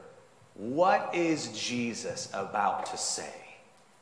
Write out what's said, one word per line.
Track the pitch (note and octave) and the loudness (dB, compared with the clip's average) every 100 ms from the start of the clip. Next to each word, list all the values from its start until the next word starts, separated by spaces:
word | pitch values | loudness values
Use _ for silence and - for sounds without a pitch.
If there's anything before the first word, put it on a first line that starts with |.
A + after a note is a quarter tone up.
| - - - - - | -16 -20 -20 -20 -20
what | - A2 C#3+ F#3 G#3 F3 | -10 -2 4 6 6 2
is | F3 E3+ D3+ B2 | 2 2 2 0
Jesus | G#2+ A#2 B2 A#2+ G#2 F2+ E2+ - | -6 -4 0 -2 -2 -6 -6 -6
about | G2+ G2 G#2 G2 F2 - | -6 -2 2 2 2 -2
to | - | -4
say? | - - D#2 - - - - - - - | -2 -2 -6 -12 -16 -20 -20 -20 -20 -20